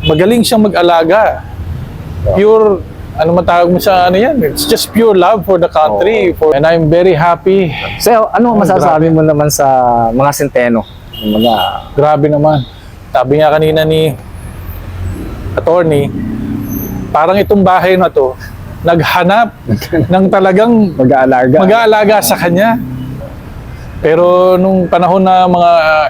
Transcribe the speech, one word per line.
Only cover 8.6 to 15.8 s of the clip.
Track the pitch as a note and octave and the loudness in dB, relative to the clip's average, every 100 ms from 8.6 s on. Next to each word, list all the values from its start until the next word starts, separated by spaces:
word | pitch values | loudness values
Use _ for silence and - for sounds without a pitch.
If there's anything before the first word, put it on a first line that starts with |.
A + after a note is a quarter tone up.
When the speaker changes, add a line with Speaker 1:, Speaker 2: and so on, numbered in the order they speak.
| F#3 F#3 D3 D#3 E3 | 2 2 2 2 2
Speaker 1:
grabe. | |
Speaker 2:
mo | D#3+ | 2
naman | D#3 D3 D3 | 2 2 0
sa | D3 C#3 C3 B2 A#2+ A#2 | 0 2 2 2 2 0
mga | A#2+ C#3+ | 0 0
senteno? | - C#3+ B2+ A#2+ A2+ - - - - | 0 -2 0 0 0 -4 -14 -18 -10
Yung | G#2+ G#2+ | -4 0
mga | A#2 G#2+ F#2+ - - | 0 0 -2 -6 -8
Speaker 1:
Grabe | C#3+ D3 D3 D3+ | -2 0 2 0
naman. | D3 D#3 D3 B2 - - - - | 0 0 0 -4 -14 -20 -20 -6
Sabi | C3+ B2+ D3 | -2 0 2
nga | D3+ | 2
kanina | D#3 D#3 D#3 | 2 0 0
ni | D#3 D#3+ D#3 - - - - - - - - - - - - - - | 0 0 -2 -4 -12 -16 -16 -14 -14 -14 -14 -10 -8 -8 -10 -12 -8
attorney, | - E3 F3 | -4 0 0